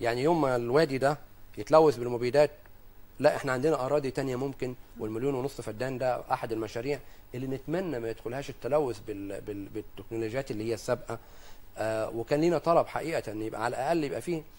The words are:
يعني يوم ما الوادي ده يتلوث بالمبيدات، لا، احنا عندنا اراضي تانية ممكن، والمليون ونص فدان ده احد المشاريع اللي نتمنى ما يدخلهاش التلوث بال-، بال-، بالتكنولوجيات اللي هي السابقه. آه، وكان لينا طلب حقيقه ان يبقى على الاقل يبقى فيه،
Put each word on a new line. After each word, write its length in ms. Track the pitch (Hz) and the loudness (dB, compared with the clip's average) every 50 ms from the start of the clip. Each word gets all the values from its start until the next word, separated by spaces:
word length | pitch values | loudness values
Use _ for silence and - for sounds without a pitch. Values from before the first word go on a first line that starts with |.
يعني 220 | 117 117 120 123 135 | 0 2 2 4 4
يوم 180 | 160 175 160 | 4 4 6
ما 160 | 143 131 127 | 4 4 4
الوادي 420 | 120 117 117 123 151 165 139 135 127 | 2 2 4 4 4 4 4 2 2
ده 200 | 127 139 151 - - - - - - - - - | 2 2 2 0 -4 -12 -18 -18 -18 -14 -12 -10
يتلوث 380 | 104 - 147 160 160 151 127 | 2 6 8 10 10 8 6
بالمبيدات، 540 | 120 120 120 120 117 120 123 117 143 151 143 - - - - - - - - - - - - - - | 4 0 -2 -2 0 0 2 6 6 6 4 2 -4 -18 -20 -20 -20 -20 -20 -20 -20 -20 -18 -6 2
لا، 180 | 160 151 - | 2 2 4
احنا 160 | 131 - 135 127 | 4 0 0 0
عندنا 340 | 127 131 160 156 131 127 | 2 2 2 2 2 0
اراضي 240 | 131 143 151 139 131 | 0 0 0 0 0
تانية 260 | - 147 135 135 127 | -2 -2 -2 -2 -2
ممكن، 380 | 123 135 139 131 - 135 127 127 - - - - - | -2 -2 -4 -4 -4 -6 -6 -6 -10 -14 -18 -10 -8
والمليون 360 | 110 107 110 113 127 143 139 | -6 -4 -4 -2 -2 0 0
ونص 260 | 123 127 143 - - | 0 -2 -4 -6 -6
فدان 380 | - 110 107 107 127 135 131 120 | -8 -10 -6 -4 -4 -4 -2 -2
ده 240 | 131 127 123 - - - 135 | 0 0 0 -2 -2 -2 -2
احد 200 | - - 117 113 | -2 -2 -4 -4
المشاريع 480 | 110 110 107 - 113 120 139 143 139 - - - - - - - | -4 -4 -4 -4 -4 -2 -2 -4 -4 -6 -12 -16 -18 -16 -12 -8
اللي 120 | 123 131 | -6 -4
نتمنى 520 | 131 135 131 - 147 156 185 196 170 139 120 | -4 -4 -6 -4 -4 -2 -2 -2 -2 -4 -4
ما 120 | 113 113 | -4 -4
يدخلهاش 400 | 110 - - 120 127 139 139 - | -6 -6 -6 -6 -6 -4 -6 -6
التلوث 480 | 123 - - 120 143 156 147 123 110 101 - | -10 -6 -2 2 2 4 4 2 -2 -4 -6
بال-، 340 | - 104 98 101 98 98 - | -8 -8 -8 -6 -8 -8 -8
بال-، 280 | 95 107 101 101 98 - | -6 -6 -8 -8 -8 -8
بالتكنولوجيات 840 | - 110 - - - - 98 - 117 113 113 107 110 135 135 - | -8 -8 -8 -8 -12 -14 -10 -6 -4 -4 -4 -2 -2 -4 -4 -4
اللي 180 | 120 104 110 117 | -4 -4 -2 -2
هي 60 | 113 | -2
السابقه. 440 | 104 - - 120 - - - 113 - - - - - - - - - - - - - | -2 0 -2 -2 -2 -2 -6 -8 -8 -10 -14 -18 -18 -16 -16 -16 -16 -16 -16 -8 -4
آه، 300 | 107 110 110 110 110 - | -2 -2 0 0 -2 -2
وكان 300 | 110 117 113 - 147 147 | -2 -4 0 0 2 4
لينا 180 | 165 175 170 143 | 4 4 4 4
طلب 280 | - 165 170 151 120 | 4 6 6 6 6
حقيقه 460 | - - 113 135 156 165 127 - 110 104 | 4 0 -4 -4 -2 -2 -2 -2 -4 -6
ان 100 | 107 110 | -6 -6
يبقى 220 | 110 - 107 110 | -6 -4 -2 -2
على 120 | 123 123 | -2 0
الاقل 280 | 113 131 151 170 170 147 | 0 0 2 2 2 2
يبقى 160 | 135 - 113 | 0 -2 -4
فيه، 220 | - 175 170 160 156 - - | -4 -2 -4 -4 -4 -8 -16